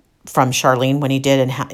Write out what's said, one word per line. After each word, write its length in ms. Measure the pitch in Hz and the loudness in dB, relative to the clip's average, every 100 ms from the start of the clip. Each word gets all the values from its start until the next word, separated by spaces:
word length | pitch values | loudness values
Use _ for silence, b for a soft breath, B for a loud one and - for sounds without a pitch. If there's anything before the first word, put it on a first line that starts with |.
| _ _ - | _ _ -4
from 240 | - 127 | -2 0
Charlene 480 | 131 139 127 131 143 | 2 2 2 0 0
when 100 | 135 | 0
he 80 | 135 | 0
did, 200 | 135 135 | 2 2
and 140 | 127 | 2
ha-, 160 | 127 127 | -2 -8